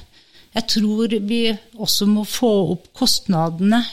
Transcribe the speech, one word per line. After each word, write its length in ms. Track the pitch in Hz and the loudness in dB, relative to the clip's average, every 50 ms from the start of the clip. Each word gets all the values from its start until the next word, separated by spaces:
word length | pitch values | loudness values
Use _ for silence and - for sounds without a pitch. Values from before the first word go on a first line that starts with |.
| - _ _ _ _ _ _ - - _ - | -8 _ _ _ _ _ _ -20 -18 _ -8
Jeg 120 | 214 226 - | -6 -4 -2
tror 400 | - 220 208 214 214 220 226 214 226 208 202 | 0 0 0 0 0 0 0 0 -2 -2 -2
vi 300 | 208 233 233 233 226 214 190 - _ - | -2 -2 0 0 0 -2 -4 -8 _ -12
også 300 | 214 214 - - - 202 | -8 -4 -2 -2 0 2
må 160 | 202 208 208 208 | 2 2 2 0
få 480 | - - - 254 233 208 202 185 151 | -4 -4 0 2 2 2 2 2 0
opp 140 | 180 170 - _ - | -2 -6 -8 _ -6
kostnadene 840 | - 262 214 - - - - 180 160 160 165 165 165 190 202 220 240 233 - | -2 0 0 0 0 0 0 0 0 0 -2 -2 0 2 2 2 2 0 -2